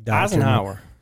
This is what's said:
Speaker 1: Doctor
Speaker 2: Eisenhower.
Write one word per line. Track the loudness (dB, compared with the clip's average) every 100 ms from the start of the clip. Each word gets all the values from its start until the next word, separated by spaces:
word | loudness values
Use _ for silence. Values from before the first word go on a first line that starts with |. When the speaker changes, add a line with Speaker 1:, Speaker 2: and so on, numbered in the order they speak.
Speaker 1:
Doctor | -4 0 0 2
Speaker 2:
Eisenhower. | 2 2 -2 -8 -16 -20